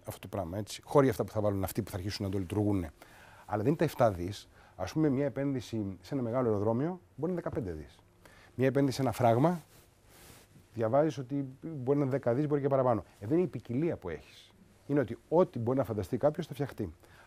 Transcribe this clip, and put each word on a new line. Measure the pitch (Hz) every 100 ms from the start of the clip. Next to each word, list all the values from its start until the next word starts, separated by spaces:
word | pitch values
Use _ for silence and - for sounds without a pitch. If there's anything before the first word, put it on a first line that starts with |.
αυτό | - -
το | 98
πράγμα, | 101 82 98
έτσι. | 104 -
Χώρια | - 147 135
αυτά | 110
που | 107
θα | 113
βάλουν | 104 98
αυτοί | 95 -
που | 101
θα | 98
αρχίσουν | 98 -
να | 98
το | 98
λειτουργούν. | 87 101 104 101 80 - - - - - -
Αλλά | 107
δεν | 110
είναι | 151
τα |
εφτά | 160 - 120
δις. | 90 87 101 - - - -
Ας | 92
πούμε, | 156 156
μια | 127
επένδυση | 143 117 143 135 - 113 98 95
σε | -
ένα | 143
μεγάλο | 120 123 120
αεροδρόμιο | 104 104 117 151
μπορεί | 185 _ -
να | 160
είναι |
δεκαπέντε | 175 165 156 104
δις. | 80 73 - _ _ - - -
Μια | - 131
επένδυση | 131 139 123
σε |
ένα | 131
φράγμα, | 104 120 117 156 175 - - - _ _ - - - - - -
διαβάζεις | 117 110 135 160 143
ότι | 123 143 135 131
μπορεί | 160 156 123 143
να |
είναι | 135
δέκα | 131 123
δις, | 120 151
μπορεί | 147
και | 139
παραπάνω. | 135 127 110 - -
Ε, | 101
δεν | 160
είναι | 180
η |
ποικιλία | 120 - 120 165 98
που | 92
έχεις. | 78 - - - _ - _ -
Είναι | 143
ότι | 113 117 -
ό,τι | 160 180 120
μπορεί | 113 135
να |
φανταστεί | 120 104 95 123
κάποιος | 147 151 160
θα |
φτιαχτεί. | 143 139 - 98 - - -